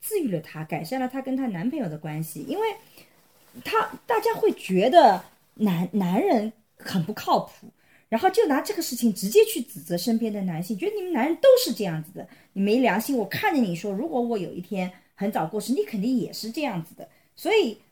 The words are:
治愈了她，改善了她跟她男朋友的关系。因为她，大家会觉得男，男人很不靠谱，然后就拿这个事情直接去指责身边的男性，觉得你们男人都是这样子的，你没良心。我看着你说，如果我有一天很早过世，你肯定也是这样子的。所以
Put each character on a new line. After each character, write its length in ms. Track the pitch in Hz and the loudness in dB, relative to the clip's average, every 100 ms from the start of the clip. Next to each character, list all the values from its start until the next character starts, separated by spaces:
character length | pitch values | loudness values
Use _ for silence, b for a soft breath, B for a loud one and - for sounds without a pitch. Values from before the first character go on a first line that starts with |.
治 180 | - 427 | -6 -4
愈 100 | 277 | -2
了 100 | 170 | -4
她， 240 | - 156 | -6 -12
改 180 | 156 160 | -8 -8
善 180 | 165 262 | -6 -4
了 80 | 254 | -4
她 140 | 269 | -6
跟 140 | 262 262 | -6 -4
她 100 | 262 | -4
男 220 | 180 220 | -4 -4
朋 80 | 311 | -4
友 100 | 202 | -6
的 80 | 151 | -6
关 260 | 156 151 | -8 -8
系。 220 | 160 151 - | -8 -10 -8
因 100 | 359 | -4
为 80 | 440 403 b b b b _ _ _ - | -4 -4 b b b b _ _ _ -18
她， 260 | - 440 - - - | -4 -2 -2 -8 -2
大 120 | 453 | 0
家 140 | 466 | 0
会 180 | 440 427 | 0 0
觉 380 | - - 185 208 | 0 0 2 8
得 320 | 339 269 180 - _ _ | 8 8 6 -2 _ _
男， 340 | - 214 170 180 | -2 0 2 0
男 280 | 208 180 190 | 0 2 2
人 320 | 392 262 214 - _ _ | 2 2 0 -8 _ _
很 260 | - 190 | -4 -2
不 80 | 165 | -2
靠 280 | 208 - 285 | -4 0 0
谱， 260 | - - - _ _ _ _ | 0 -12 -20 _ _ _ _
然 100 | 226 | 0
后 100 | 370 | 2
就 160 | 381 403 | 4 2
拿 140 | 277 | 2
这 120 | 311 | -2
个 60 | 403 | -6
事 140 | 320 240 | -6 0
情 160 | 233 | 0
直 160 | 190 190 | 0 2
接 160 | 370 | 4
去 160 | 440 320 | 4 2
指 200 | 233 - | -8 -12
责 180 | - 175 | -6 -4
身 180 | 240 226 | 0 0
边 160 | 226 | 0
的 80 | 208 | -4
男 200 | 190 160 | -4 -4
性， 160 | 180 214 | -6 -4
觉 80 | 370 | -4
得 60 | 427 | -4
你 60 | |
们 100 | 370 | -4
男 140 | 311 277 | -2 0
人 80 | 339 | 4
都 120 | 539 494 | 6 6
是 120 | 349 | 4
这 100 | 226 | -2
样 180 | 196 160 | -4 -4
子 100 | 156 | -8
的， 140 | 160 170 b b | -14 -16 b b
你 100 | 190 | -4
没 140 | 196 233 | 0 4
良 240 | 240 185 | 4 2
心。 160 | 226 262 | 0 -2
我 80 | 196 | -2
看 280 | - 427 | -2 0
着 60 | 311 | 2
你 140 | 214 | 0
说， 180 | 170 208 | -2 -4
如 160 | 196 320 | -6 -4
果 120 | 277 | -2
我 180 | 240 226 | -2 -2
有 140 | 165 | -6
一 80 | - | -8
天 300 | 180 196 185 b b | -8 -6 -6 b b
很 160 | _ 202 | _ -4
早 160 | - 160 | -2 -4
过 140 | 214 | -6
世， 120 | 208 | -4
你 100 | 285 | -2
肯 180 | 415 214 | -2 -4
定 160 | 214 254 | -2 -2
也 160 | 165 | -2
是 180 | - 220 | -8 -10
这 120 | 226 | -6
样 200 | 285 180 | -6 -6
子 100 | 160 | -10
的。 120 | - - _ _ - | -16 -20 _ _ -10
所 180 | 320 | 0
以 240 | 440 285 208 _ | 2 2 -4 _